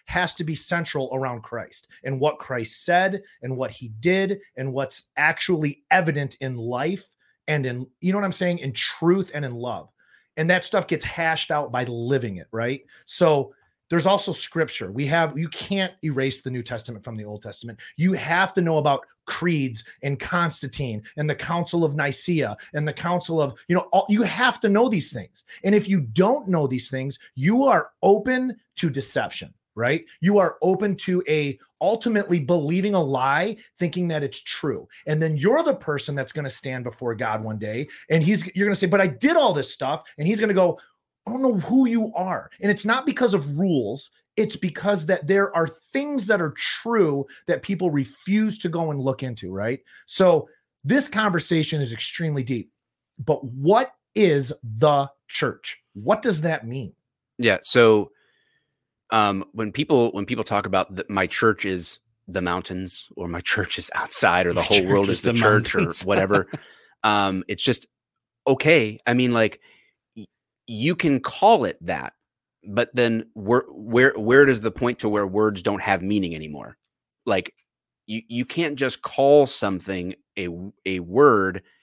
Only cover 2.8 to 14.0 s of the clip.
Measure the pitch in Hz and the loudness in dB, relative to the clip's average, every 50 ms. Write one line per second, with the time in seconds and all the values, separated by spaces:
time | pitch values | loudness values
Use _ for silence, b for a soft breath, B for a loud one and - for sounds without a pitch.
2.8 | - - 175 180 190 196 196 196 - b b b 123 127 131 123 127 110 - - | -2 0 2 2 2 2 -2 -6 -10 b b b -10 -8 -6 -4 -6 -6 -8 -12
3.8 | 127 113 110 110 123 175 185 196 196 190 202 196 B B B 127 131 135 127 135 | -16 -16 -10 -4 0 0 2 2 0 -2 -4 -6 B B B -8 -8 -6 -4 -4
4.8 | 139 135 - - - _ _ 147 147 156 160 - - - 180 156 156 143 - - | -4 -6 -6 -10 -12 _ _ 0 0 0 0 0 -2 -2 0 0 0 -2 -4 -6
5.8 | _ - - 185 175 165 143 147 143 131 - - 139 131 127 120 113 117 123 123 | _ 0 2 2 2 2 -2 -2 -4 -6 -8 -8 -8 -8 -6 -6 -6 -4 -4 -2
6.8 | 143 170 196 190 - - _ _ _ _ _ _ _ - 151 147 131 127 123 123 | -2 -2 -4 -4 -8 -14 _ _ _ _ _ _ _ -2 -2 -2 -2 -2 -4 -6
7.8 | 131 - _ _ - 180 190 208 202 185 175 - 185 175 175 170 131 135 117 - | -10 -12 _ _ -2 0 0 0 0 -2 -2 -2 -2 -2 -2 -2 -4 -6 -4 -4
8.8 | - - - - 165 170 185 196 185 - - 147 147 127 120 117 120 123 110 87 | -4 -4 -4 0 2 4 4 4 2 -4 -6 -8 -8 -8 -8 -8 -8 -8 -8 -8
9.8 | 76 - _ b b b b b b b b 156 160 170 180 180 - - - 196 | -12 -16 _ b b b b b b b b -2 0 2 2 2 0 0 0 -2
10.8 | 175 - 170 147 - - - - 165 160 156 151 - - 160 147 143 123 117 123 | 0 0 -2 -2 -4 -4 -4 -2 -2 -2 -2 -2 -2 -2 -2 -2 -2 -2 -4 -4
11.8 | 127 120 120 117 117 120 139 131 117 110 95 87 - - - 113 117 123 139 139 | -4 -4 -4 -4 -2 0 0 0 0 -2 -6 -8 -10 -8 -6 -4 -4 -4 -4 -6
12.8 | - b b b b b - - 180 160 151 139 135 - b b b b b b | -10 b b b b b 0 2 4 4 4 4 2 -2 b b b b b b
13.8 | _ - 165 170 | _ -2 0 2